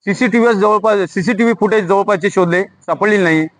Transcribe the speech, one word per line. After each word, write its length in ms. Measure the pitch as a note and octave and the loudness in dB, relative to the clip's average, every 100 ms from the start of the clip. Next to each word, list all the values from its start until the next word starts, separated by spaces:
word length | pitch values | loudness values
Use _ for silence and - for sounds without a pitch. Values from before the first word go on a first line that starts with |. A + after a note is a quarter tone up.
सीसीटीव्ही 580 | - G3 B3 A#3 A#3 G#3+ | -4 -2 0 2 2 2
जवळपास, 540 | G#3 G#3+ G#3+ G#3 F3+ | 2 2 0 0 -2
सीसीटीव्ही 400 | - F#3 A3 A#3 A#3 | -4 -4 0 0 0
फुटेज 260 | G#3 A3 F3+ | 0 0 0
जवळपासचे 440 | G3 G3+ G3+ F#3+ | 0 0 -2 -2
शोधले, 340 | F#3+ F3 F3 | 0 0 0
सापडलेली 600 | F#3+ _ - E3 G#3 G#3 | -2 _ -8 -2 0 2
नाही. 240 | F3 D#3+ D#3+ _ | 2 0 -2 _